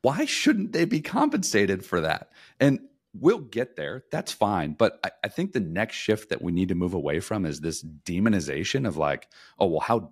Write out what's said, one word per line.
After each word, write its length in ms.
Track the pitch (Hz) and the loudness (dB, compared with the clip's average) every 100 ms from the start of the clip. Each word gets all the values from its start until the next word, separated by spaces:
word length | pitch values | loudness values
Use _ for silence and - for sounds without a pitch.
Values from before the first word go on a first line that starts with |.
Why 240 | 127 151 302 | 2 2 -2
shouldn't 480 | - - 196 190 | 2 2 2 0
they 100 | 165 | 0
be 160 | 170 156 | 0 0
compensated 840 | 156 202 302 262 185 107 98 95 - | -2 0 2 0 0 2 2 0 0
for 160 | 90 | 0
that? 300 | 78 78 - _ - _ | 0 -2 -6 _ -20 _
And 220 | 139 139 - _ _ | 4 4 -4 _ _
we'll 260 | 202 147 220 | 2 2 2
get 380 | 131 113 127 - | -2 -6 -6 -6
there. 260 | 73 120 _ | -8 -8 _
That's 220 | 156 - | -8 -6
fine. 400 | - 104 98 76 | -2 0 2 -2
But 260 | - 113 - 95 | 2 0 2 -8
I, 60 | - | -6
I 40 | 110 | -8
think 240 | - 190 | -4 -2
the 80 | 131 | -2
next 340 | 87 85 110 - | -2 -2 -4 -4
shift 320 | - 107 - | 0 -2 0
that 120 | - | -4
we 100 | 87 | -2
need 160 | 87 92 | 0 0
to 80 | 95 | 0
move 180 | 90 | 0
away 280 | 90 71 76 | -2 -2 -2
from 240 | - 104 85 | -2 -4 -4
is 160 | 69 | -4
this 200 | 78 78 | -6 -6
demonization 1040 | 80 76 - 87 110 101 71 71 80 135 123 | -10 -14 -6 0 2 2 0 -4 -2 -2 -2
of, 120 | 76 | 0
like, 320 | 73 69 - - - _ | 0 0 -6 -20 -20 _
"Oh, 100 | 95 | 0
well, 120 | 78 | 0
how 320 | - 113 85 | 0 0 -2